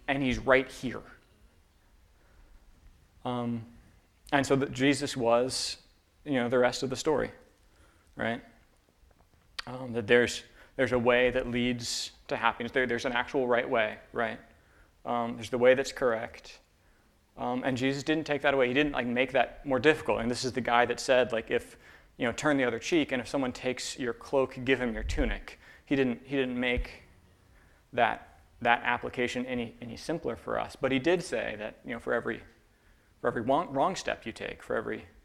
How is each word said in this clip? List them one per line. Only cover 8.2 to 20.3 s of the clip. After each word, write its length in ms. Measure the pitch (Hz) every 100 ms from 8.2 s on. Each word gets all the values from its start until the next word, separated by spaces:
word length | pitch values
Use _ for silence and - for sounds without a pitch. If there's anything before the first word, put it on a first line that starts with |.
| 113 120 - _ _ _ _ _ _ _ _ _ _ - -
Um, 260 | 127 131
that 120 | 117 107
there's, 380 | 120 113 - - - - -
there's 160 | 123
a 60 | 123
way 320 | 117 123 123
that 200 | 123 120
leads 640 | 120 123 123 117 - - - -
to 80 | 113
happiness. 340 | 113 107 117
There, 160 | 135 123
there's 200 | 117 135
an 60 |
actual 360 | 120 123 143 123
right 200 | 120 131
way, 280 | 123 107 107 -
right? 260 | 123 113 113 - _ _ _ _ _
Um, 300 | 123 120 117
there's 160 | 120 107
the 80 | 127
way 160 | 127
that's 160 | 131 135
correct. 680 | - 127 113 117 - - - _ _ _ _ _ _ _ -
Um, 240 | 123 127
and 120 | 131 117
Jesus 260 | 135 139
didn't 220 | 135 160
take 180 | 147 143
that 120 | 147
away. 140 | 135 123
He 60 |
didn't, 180 | 127 294
like, 140 | 131 123
make 260 | 123 135
that 320 | 135 117 - 147
more 120 | 131
difficult. 420 | 147 156 - 107
And 100 | 113